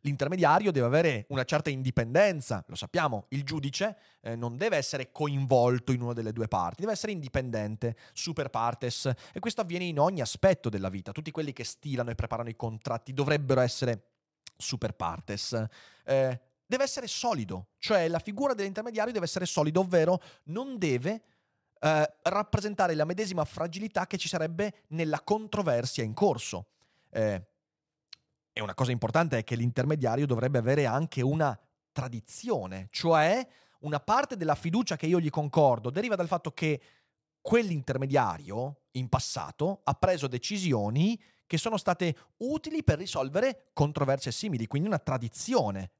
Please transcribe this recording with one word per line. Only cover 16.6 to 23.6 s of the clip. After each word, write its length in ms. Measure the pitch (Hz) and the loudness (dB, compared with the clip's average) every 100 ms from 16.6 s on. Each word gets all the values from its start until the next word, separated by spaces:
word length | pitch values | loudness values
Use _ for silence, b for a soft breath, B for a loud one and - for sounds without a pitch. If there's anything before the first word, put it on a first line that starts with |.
deve 180 | _ 254 | _ 0
essere 240 | 277 - 240 | 0 -2 -6
solido, 680 | - 247 180 98 92 95 _ | -4 -2 -2 -4 -8 -10 _
cioè 320 | - 208 165 | 2 4 4
la 120 | 170 | 0
figura 340 | - 202 277 | -4 -2 0
dell'intermediario 580 | 226 196 196 226 220 220 | 0 -4 -6 -6 -2 -2
deve 140 | 220 170 | -2 -2
essere 180 | 190 | -2
solida, 360 | 180 - 151 165 | -2 2 2 2
ovvero 380 | 185 180 160 180 B B | 4 4 6 2 B B
non 340 | - 180 269 247 | -8 -6 -6 -2
deve, 440 | 170 127 143 220 _ _ _ _ _ _ | 0 2 0 -6 _ _ _ _ _ _
eh, 360 | 151 156 151 - | 2 4 2 0
rappresentare 720 | 170 196 208 - 208 196 180 | -2 0 0 0 0 0 0
la 100 | 156 | 2
medesima 400 | 151 180 214 180 | 0 -2 -4 -2
fragilità 640 | 147 - | -4 -4